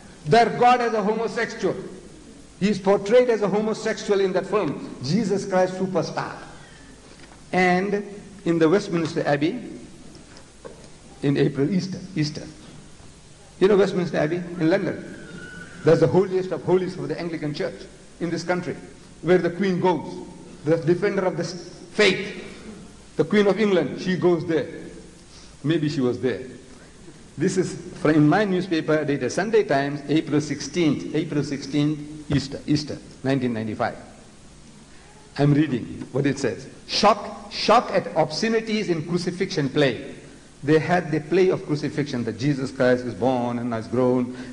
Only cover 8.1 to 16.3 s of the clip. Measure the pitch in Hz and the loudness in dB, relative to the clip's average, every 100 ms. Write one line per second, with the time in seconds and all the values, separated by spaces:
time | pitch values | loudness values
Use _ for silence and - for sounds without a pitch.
8.1 | - - - 170 165 160 196 202 170 160 | -14 -18 -6 0 4 4 4 2 -2 -2
9.1 | - - 143 156 247 - - - - - | -2 0 2 0 -2 -8 -14 -16 -20 -20
10.1 | - - - - - - - - - - | -20 -20 -20 -20 -20 -20 -20 -20 -20 -20
11.1 | - 139 139 151 131 147 185 - - - | -4 -2 2 0 0 0 0 -2 -8 -8
12.1 | 147 147 - - - - - - - - | -4 -4 -4 -14 -18 -20 -20 -20 -20 -20
13.1 | - - - - - 190 196 190 185 165 | -20 -20 -20 -20 2 4 6 4 0 -2
14.1 | 165 151 175 180 - 160 196 160 104 - | 0 0 -2 -6 0 2 2 0 -6 -10
15.1 | - - - - - - - 151 165 160 | -16 -16 -16 -16 -16 -16 -2 4 6 6
16.1 | 180 196 | 4 4